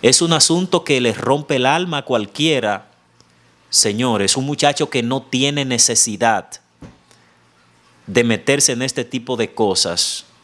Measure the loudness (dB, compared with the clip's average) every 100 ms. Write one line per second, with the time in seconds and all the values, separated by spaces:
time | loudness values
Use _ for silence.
0 | 4 4 2 2 2 2 2 -2 0 0
1 | 0 -2 0 -2 0 0 2 0 -2 -6
2 | -2 -2 -2 -2 0 0 0 -4 -8 _
3 | _ _ _ _ _ _ _ 0 0 0
4 | 0 2 0 0 -4 2 2 2 -2 -2
5 | -2 -4 -4 -2 0 -2 -2 0 2 2
6 | 0 0 2 0 -4 -20 _ _ -20 -20
7 | _ _ _ _ _ _ _ _ _ _
8 | -2 0 2 0 0 2 2 0 -4 -6
9 | -6 -8 -6 -4 -4 0 0 0 -2 -2
10 | -4 -6 -14 _